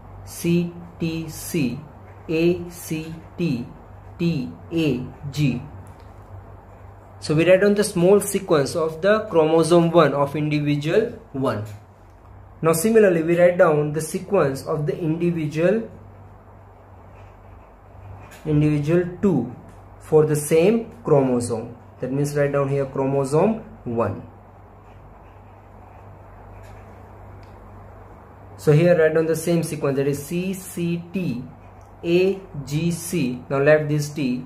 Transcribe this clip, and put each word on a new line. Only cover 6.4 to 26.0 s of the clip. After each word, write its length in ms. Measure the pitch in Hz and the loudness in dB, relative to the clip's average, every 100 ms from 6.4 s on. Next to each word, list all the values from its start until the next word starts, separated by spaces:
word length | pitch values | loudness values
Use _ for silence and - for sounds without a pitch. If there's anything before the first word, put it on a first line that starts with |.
| - - - - - - - - | -20 -20 -20 -20 -20 -20 -20 -12
So 140 | - | -2
we 160 | 156 170 | 2 6
write 120 | 185 | 6
down 120 | 202 | 6
the 100 | 208 | 2
small 360 | 202 175 175 202 | 0 2 4 4
sequence 560 | 190 196 190 160 131 170 | 2 -4 2 2 2 -2
of 260 | 160 160 | -4 -2
the 200 | 190 214 | 0 0
chromosome 680 | 214 165 156 165 160 175 170 | 2 2 4 4 6 6 6
one 240 | 170 147 | 6 4
of 220 | 139 143 156 | 4 -2 -2
individual 840 | 151 151 147 147 151 196 233 - - | -2 0 0 -2 0 0 0 -4 -12
one. 320 | 139 131 107 107 - - - - - - - - - | -6 -4 -4 -8 -14 -20 -20 -20 -20 -20 -20 -20 -2
Now 120 | 160 | 0
similarly 500 | 165 220 226 208 170 | 2 4 6 6 4
we 160 | 160 170 | 2 4
write 180 | 180 175 | 6 6
down 360 | 180 151 151 | 4 4 0
the 80 | 147 | -4
sequence 680 | 151 190 - 196 143 135 - | -6 -8 -2 0 2 -2 -4
of 180 | 156 151 | -4 -4
the 100 | - | -4
individual, 920 | 160 165 175 165 147 147 175 220 226 - - - - - - - - - - - - - - - - - - - - - - - - - 156 | -2 -2 -2 -2 -4 0 2 0 -2 -12 -20 -20 -20 -20 -20 -20 -20 -20 -20 -20 -20 -20 -20 -20 -20 -20 -20 -20 -20 -20 -18 -18 -20 -12 -2
individual 720 | 147 151 147 147 175 175 - | 2 2 0 0 0 0 -2
two 340 | 202 143 110 - - - - - | 0 0 -2 -8 -18 -20 -20 -20
for 280 | - 156 147 | 2 4 4
the 80 | 147 | 0
same 560 | - 160 180 226 - - | 0 2 4 2 -2 -8
chromosome. 720 | - 143 131 123 107 110 - - - - | 2 4 4 0 -2 -6 -8 -14 -20 -10
That 140 | 131 | -6
means 240 | 135 147 147 | -2 -2 0
write 140 | 143 | 0
down 180 | 139 139 | 0 0
here 160 | 139 135 | -2 -4
chromosome 800 | 139 135 139 131 151 202 226 - - | -2 -2 0 0 2 0 -2 -8 -14
one. 380 | 123 113 107 98 - - - - - - - - - - - - - - - - - - | -6 -2 -2 -4 -12 -20 -20 -20 -20 -20 -20 -20 -20 -20 -20 -20 -20 -20 -20 -20 -20 -20